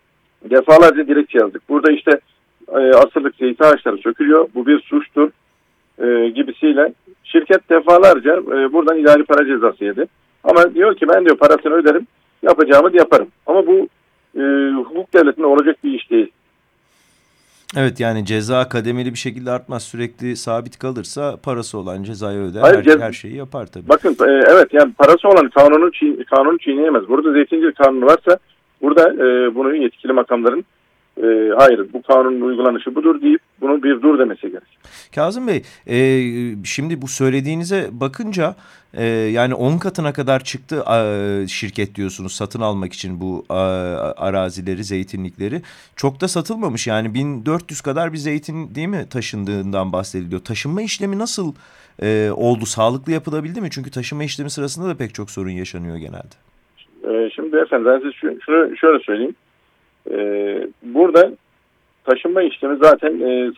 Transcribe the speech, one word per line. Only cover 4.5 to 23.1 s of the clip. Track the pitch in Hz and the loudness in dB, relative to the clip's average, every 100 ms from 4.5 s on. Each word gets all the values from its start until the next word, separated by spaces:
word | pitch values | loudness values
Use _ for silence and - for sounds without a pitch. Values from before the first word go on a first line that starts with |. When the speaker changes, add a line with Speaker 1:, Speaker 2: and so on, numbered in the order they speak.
| 123 | -2
Speaker 1:
Bu | 123 | 0
bir | 151 | 0
suçtur, | - - - - 156 - _ _ _ _ _ - | 0 -4 -4 -2 -2 -4 _ _ _ _ _ -6
e, | 123 120 117 | -2 0 0
gibisiyle. | 117 - - 156 143 151 - _ _ | -2 -6 -2 0 2 0 -2 _ _
Şirket | - 165 151 190 - | -2 0 2 2 2
defalarca, | 165 160 175 190 175 123 | 2 6 8 8 6 4
e, | 175 - 135 135 | 0 0 -2 0
buradan | 156 156 160 | 0 0 4
idari | 147 147 | 6 6
para | 151 147 143 | 4 0 0
cezası | 131 113 - 101 | 0 -2 -2 -6
yedi. | 101 165 _ _ _ | -4 -8 _ _ _
Ama | - 170 175 | 2 4 4
diyor | 165 208 196 | 4 0 0
ki | - | 2
ben | - 180 | 2 4
diyor | 143 | 4
parasını | 147 151 156 | 4 4 2
öderim, | 160 151 151 240 _ _ _ | 2 2 0 -2 _ _ _
yapacağımı | - 165 147 143 170 175 | 0 2 6 6 6 4
yaparım. | 165 139 - _ - | 4 4 2 _ -2
Ama | 165 - | 0 2
bu, | 370 - _ _ _ _ - | 2 0 _ _ _ _ -6
e, | 139 139 139 135 | -2 0 0 -4
hukuk | 123 160 185 | -6 -8 0
devletinde | 185 147 139 151 | 2 4 2 2
olacak | 143 147 151 | 2 2 -2
bir | 147 | -4
iş | 131 - | -6 -2
değil. | 117 104 _ _ _ _ _ _ _ _ _ _ _ _ _ - - | -2 -2 _ _ _ _ _ _ _ _ _ _ _ _ _ -12 -4
Speaker 2:
Evet, | 131 - | -2 -2
yani | 117 110 101 | -4 -4 -4
ceza | 107 107 127 127 | -4 -2 -2 -2
kademeli | 123 110 123 123 | -4 -4 -4 -6
bir | 117 | -8
şekilde | 131 117 127 | -10 -10 -8
artmaz, | 123 127 127 | -8 -8 -14
sürekli | 113 117 120 120 123 117 | -12 -10 -10 -10 -10 -8
sabit | - 117 120 - | -6 -6 -8 -10
kalırsa | 131 123 98 - 143 123 | -10 -10 -10 -8 -8 -8
parası | - 120 113 107 | -8 -8 -8 -10
olan | 92 95 | -10 -10
cezayı | 98 107 104 101 | -12 -10 -8 -8
öder, | 98 92 | -8 0
Speaker 1:
Hayır, | - - | 4 4
Speaker 2:
her, | |
Speaker 1:
cez-, | 117 156 | 4 4
Speaker 2:
her | 113 | 2